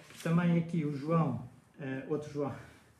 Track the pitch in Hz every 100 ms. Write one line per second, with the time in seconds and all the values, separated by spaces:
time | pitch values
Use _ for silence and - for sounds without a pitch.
0 | - - 165 165 175 170 165 170 147 139
1 | 147 165 143 113 - - - - 139 131
2 | 135 151 - 143 139 - - - - _